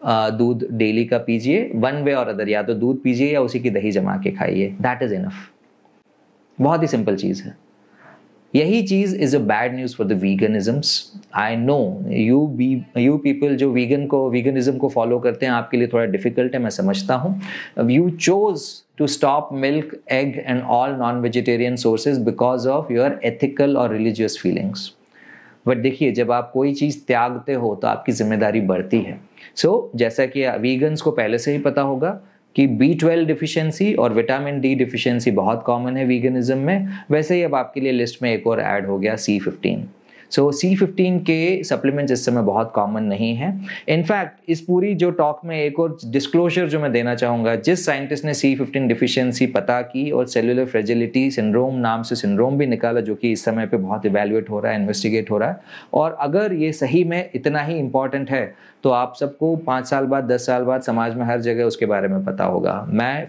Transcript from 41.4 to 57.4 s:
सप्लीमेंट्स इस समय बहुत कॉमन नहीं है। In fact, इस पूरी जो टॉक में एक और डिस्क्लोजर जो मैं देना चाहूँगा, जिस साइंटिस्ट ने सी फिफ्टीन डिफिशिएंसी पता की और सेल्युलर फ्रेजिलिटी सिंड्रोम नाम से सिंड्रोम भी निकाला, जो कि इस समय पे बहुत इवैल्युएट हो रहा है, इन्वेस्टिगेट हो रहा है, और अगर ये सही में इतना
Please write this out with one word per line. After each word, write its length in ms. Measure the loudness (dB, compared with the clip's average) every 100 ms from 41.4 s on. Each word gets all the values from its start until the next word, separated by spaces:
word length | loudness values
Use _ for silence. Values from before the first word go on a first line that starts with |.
| 0 -2
सप्लीमेंट्स 480 | -2 -2 0 0 0
इस 140 | 0 0
समय 160 | 0
बहुत 300 | 2 0 0 -2
कॉमन 280 | -2 -2
नहीं 320 | -2 -2 -2 -2
है। 260 | -4 -4 -8 -8 -2
In 120 | 0
fact, 260 | 2 -2 -4 -6 -4
इस 120 | -2
पूरी 340 | 0 2 2 2
जो 160 | 2
टॉक 300 | 2 0 0 -6
में 180 | -4
एक 160 | -2 0
और 180 | -2 -4 -4
डिस्क्लोजर 640 | -2 0 2 2 0 0
जो 120 | 0
मैं 120 | 0
देना 240 | 0 0 0
चाहूँगा, 400 | 0 2 0 0
जिस 300 | 0 0 0
साइंटिस्ट 400 | -2 -4 -4 -4
ने 80 |
सी 220 | 0 2 0
फिफ्टीन 320 | -2 0 0
डिफिशिएंसी 600 | 2 2 2 0 2 0
पता 340 | 0 0 0
की 300 | -2 -4 -2
और 160 | -2 0
सेल्युलर 380 | 0 2 2 0
फ्रेजिलिटी 680 | 0 0 0 0 0 0
सिंड्रोम 440 | 0 2 2 0 0
नाम 280 | -2 -2
से 120 | -4 -2
सिंड्रोम 420 | 0 2 2 2
भी 100 | 0
निकाला, 340 | 0 0 0
जो 140 | -2 -2
कि 160 | 0
इस 140 | 0 0
समय 200 | -2 0
पे 120 | -2
बहुत 280 | -2 -2 0
इवैल्युएट 440 | 2 2 0 -2
हो 100 | -4
रहा 120 | -2
है, 80 | 0
इन्वेस्टिगेट 520 | -2 -2 0 0 0
हो 60 | 0
रहा 120 | 0
है, 100 | -4 -12 -20 -2
और 240 | 0 0 -2
अगर 340 | -2 0 0
ये 180 | 0 -2
सही 320 | -2 0 2
में 260 | 2 -2 -4
इतना 260 | -4